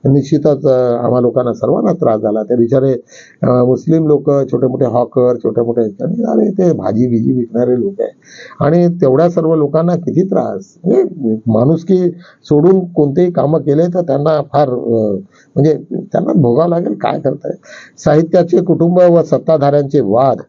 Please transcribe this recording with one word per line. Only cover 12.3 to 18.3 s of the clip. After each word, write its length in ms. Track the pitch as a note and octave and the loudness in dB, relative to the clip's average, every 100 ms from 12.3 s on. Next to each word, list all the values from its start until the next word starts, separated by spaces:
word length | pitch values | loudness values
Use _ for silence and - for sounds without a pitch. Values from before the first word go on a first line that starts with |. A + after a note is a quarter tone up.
| _ | _
सोडून 420 | - D3 F3 F#3+ F3 | 0 2 4 2 0
कोणतेही 460 | - D3 C#3+ F3+ | -2 0 2 0
कामं 280 | F3 C3 D#3+ | 0 0 0
केले 280 | D#3 C#3+ F3 | 0 0 0
तर 140 | F3+ | -2
त्यांना 400 | E3+ C#3 D3 D#3 | -2 -2 0 -2
फार, 280 | C#3 C#3 C#3+ | -2 -2 -2
अ, 460 | B2 - A2+ G#2+ G2 G2 _ _ - | -2 -2 0 0 -4 -8 _ _ 0
म्हणजे 280 | D3 D3 - | 0 0 -4
त्यांना 400 | - - - F#3+ D#4+ | -10 -4 -4 0 2
भोगावं 340 | B2 A#2+ E3+ | 2 2 0
लागेल, 240 | E3+ F#3+ | 0 -4
काय 260 | - A2+ C3+ | -4 -4 -4
करताय. 320 | C#3 - - - - - - _ | -4 -6 -10 -12 -14 -20 -20 _
साहित्याचे 680 | - D3+ E3 | 0 2 2